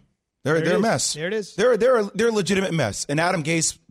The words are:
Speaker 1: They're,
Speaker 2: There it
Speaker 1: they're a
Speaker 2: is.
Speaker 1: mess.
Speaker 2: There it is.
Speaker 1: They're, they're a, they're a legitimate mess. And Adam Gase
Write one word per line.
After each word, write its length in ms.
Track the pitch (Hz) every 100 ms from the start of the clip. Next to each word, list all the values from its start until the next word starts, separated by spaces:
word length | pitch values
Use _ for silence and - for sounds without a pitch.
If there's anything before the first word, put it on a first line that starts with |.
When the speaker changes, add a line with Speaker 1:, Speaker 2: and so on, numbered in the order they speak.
| _ _ _ _
Speaker 1:
They're, 100 | 135
Speaker 2:
There 80 | 156
it 20 | 165
Speaker 1:
they're 80 |
a 20 | -
Speaker 2:
is. 40 |
Speaker 1:
mess. 320 | 220 151 -
Speaker 2:
There 120 | 147 170
it 60 |
is. 220 | 214 196 -
Speaker 1:
They're, 200 | 240 214
they're 180 | 240 247
a, 100 | 202
they're 140 | 185 233
a 40 |
legitimate 420 | 214 160 190 190
mess. 320 | 165 113 - -
And 100 | 147
Adam 240 | 175 185
Gase 360 | 147 165 156 - _